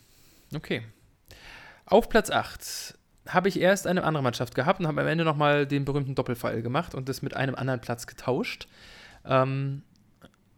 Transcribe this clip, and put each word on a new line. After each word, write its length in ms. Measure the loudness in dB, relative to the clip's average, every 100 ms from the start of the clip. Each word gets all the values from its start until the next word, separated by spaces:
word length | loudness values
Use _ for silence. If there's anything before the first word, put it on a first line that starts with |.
| _ _ -20 -20 -12
Okay. 280 | -12 -6 -6 -6 -18 _ _ -20 -20 -20 -20 -20 -16 4
Auf 240 | 4 6
Platz 200 | 2 4
acht 680 | 0 -2 -8 -12 -10 -12 -16 _ _ -2
habe 200 | 2 2
ich 120 | 2
erst 280 | 4 4 2
eine 160 | 0
andere 200 | 2 2
Mannschaft 320 | 0 0 -4 -2
gehabt 240 | 0 2
und 80 | 0
habe 120 | 0
am 80 | 0
Ende 160 | 2
nochmal 420 | 2 4 4 4 2
den 200 | 0 0
berühmten 300 | -2 -2 -2
Doppelfall 460 | -2 0 -2 -2
gemacht 340 | -2 -2 -4 -6
und 120 | -6
das 140 | -6
mit 140 | -4 -2
einem 200 | -2 -2
anderen 240 | -2 -4
Platz 280 | -4 -6 -6
getauscht. 600 | -8 -2 0 -2 -6 -14 -20 -20 -20 -20 -14
Ähm, 600 | 0 2 2 0 -4 -6 -12 _ _ _ -20 _ _